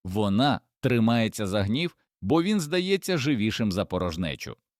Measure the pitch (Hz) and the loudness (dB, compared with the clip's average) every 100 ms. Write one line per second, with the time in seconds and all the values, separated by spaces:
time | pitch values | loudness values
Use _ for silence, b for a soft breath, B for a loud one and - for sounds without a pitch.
0 | 95 98 104 101 143 113 - _ 131 123 | -6 -2 2 2 2 0 -6 _ 0 2
1 | 113 117 110 - 101 101 98 123 175 - | 4 2 0 -2 -2 0 0 -2 -4 -8
2 | _ _ 95 156 180 214 151 180 185 196 | _ _ 0 2 2 0 0 -2 0 0
3 | - 175 131 127 107 - 110 92 92 90 | 0 0 0 2 0 0 -2 0 -2 -2
4 | 90 80 82 65 - - _ _ | -2 -2 -4 -6 -10 -16 _ _